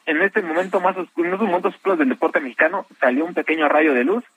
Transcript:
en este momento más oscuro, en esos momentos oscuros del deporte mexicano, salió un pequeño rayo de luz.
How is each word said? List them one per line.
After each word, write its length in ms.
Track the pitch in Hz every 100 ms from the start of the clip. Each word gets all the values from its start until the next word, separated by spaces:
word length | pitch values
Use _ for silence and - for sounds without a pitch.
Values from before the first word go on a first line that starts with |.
| -
en 160 | 156
este 200 | 196 220
momento 380 | 175 160 190 190
más 160 | 180 185
oscuro, 320 | 165 - 170
en 60 |
esos 140 | 190 214
momentos 260 | 175 190 -
oscuros 220 | 185 175
del 100 | 131
deporte 300 | 123 160 170
mexicano, 460 | 135 - 156 190 - -
salió 260 | 131 127 170
un 80 |
pequeño 340 | 175 151 160 147
rayo 260 | 151 156
de 100 | 127
luz. 200 | 131 226 -